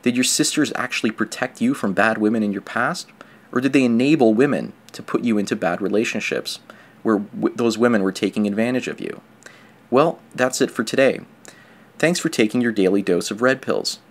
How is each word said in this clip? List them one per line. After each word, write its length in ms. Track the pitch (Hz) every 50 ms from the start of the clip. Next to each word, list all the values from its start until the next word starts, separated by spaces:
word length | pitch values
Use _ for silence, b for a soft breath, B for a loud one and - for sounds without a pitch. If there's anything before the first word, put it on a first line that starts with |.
Did 160 | - 123 120 123
your 60 | 127
sisters 500 | - - - 151 147 - 151 151 - -
actually 360 | - 123 123 - - - 117
protect 500 | 107 - 110 - - - - - - -
you 140 | 113 123 139
from 180 | - - 104 92
bad 240 | 92 101 113 110 110
women 240 | 107 107 117 113
in 100 | 107 104
your 120 | 98 98 -
past? 480 | - - 113 120 139 175 - - - - - B B B B B B
Or 100 | - 123
did 100 | 123 139
they 140 | 135 139 131
enable 480 | 120 117 113 123 143 160 151 127 110 110
women 400 | 107 135 143 117 80 60 - - - - - -
to 100 | - -
put 200 | - - 120 -
you 140 | 120 110 104
into 180 | 98 - 127
bad 260 | 104 - 87 85 92
relationships 800 | 104 92 95 104 113 110 - 113 - - - 65 - - - - - B B B B B B B B
where 160 | 113 110 101
w-, 360 | 104 - - - - - -
those 220 | - 123 117 110 107
women 240 | 117 120 120 107
were 100 | 95 95
taking 360 | 95 - - 98 - 110 107 104
advantage 400 | 101 104 113 123 127 127 - -
of 120 | 76 -
you? 220 | - 50 - - - _ - - B B B B B B B B B B
Well, 280 | 117 127 151 170 - - - - -
that's 280 | - 127 127 - -
it 100 | 135 -
for 120 | - - 113
today. 380 | - - 123 135 127 98 - - - - - B B B B B B B B B B B -
Thanks 200 | - 156 180 -
for 100 | - 165
taking 300 | - - 117 107 - 127
your 120 | 120 120
daily 320 | 107 101 95 90 98 101 104
dose 260 | 98 90 87 - -
of 140 | 107 104 120
Red 180 | 127 135 135
Pills. 380 | - - - - - - - - _ _